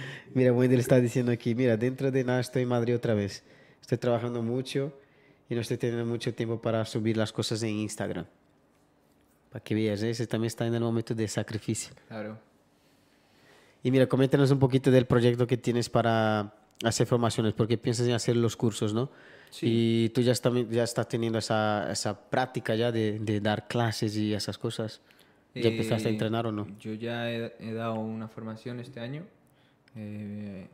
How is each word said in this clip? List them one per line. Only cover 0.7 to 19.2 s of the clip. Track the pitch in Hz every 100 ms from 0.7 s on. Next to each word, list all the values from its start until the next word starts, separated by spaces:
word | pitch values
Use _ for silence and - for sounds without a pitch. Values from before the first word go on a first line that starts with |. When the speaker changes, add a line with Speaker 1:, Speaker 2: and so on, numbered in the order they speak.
| 127
Speaker 1:
está | 120 127
diciendo | 123 127 123
aquí, | 120 123 117
"Mira, | 127 110
dentro | 123 131 135
de | 131
nada | 123 127
estoy | 120 131
en | 123
Madrid | 120 117 120
otra | 120 104
vez. | 101 - _ - - _
Estoy | - 120
trabajando | 123 117 120 120
mucho | 113 127 131 139 139 - _ _ _ _ -
y | 120
no |
estoy | 110 123
teniendo | 120 117 117
mucho | 117 127 -
tiempo | 113 113
para | 117 113 110
subir | 120 110 110
las | 107
cosas | - 107 110
en | 113
Instagram". | 107 104 - 98 87 85 _ _ _ _ _ _ _ _ _ _ _ _
Para | 113
que | - 107
veas, | 110 101
¿eh? | 113
Ese | 117 113
también | 113 113
está | - 117
en | 117
el |
momento | 117 117 - 117
de | 107
sacrificio. | - 107 110 - 110 - - -
Speaker 2:
Claro. | 110 107 110 _ _ _ _ _ _ _ _ _ _ _ - _ _
Speaker 1:
Y | 127
mira, | 131 127
coméntanos | 127 131 143 135
un | 139
poquito | 131 131 135
del | 127 123
proyecto | 120 120 120 120
que | 120
tienes | - 120 117
para | 117 113 113 110 107 104 - _ -
hacer | 113 - 123
formaciones, | 120 117 - 110
porque | - 110 113
piensas | - 113 120
en |
hacer | 120 - 120
los | 117 -
cursos, | 117 104 107
¿no? | 110 139 -